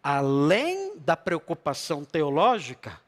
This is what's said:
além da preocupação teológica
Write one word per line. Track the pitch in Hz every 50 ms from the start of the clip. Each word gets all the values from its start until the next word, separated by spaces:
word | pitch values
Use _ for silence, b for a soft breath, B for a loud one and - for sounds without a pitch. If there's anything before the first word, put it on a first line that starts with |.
além | - 143 143 139 139 135 139 139 147 151 185 226 285 339 370 392 392 381 427
da | - 143 175 165
preocupação | - - 185 175 156 - - 165 - _ 147 135 - - - 165 143 147
teológica | - - 165 151 143 139 151 190 240 254 208 143 123 127 _ - 110 - - _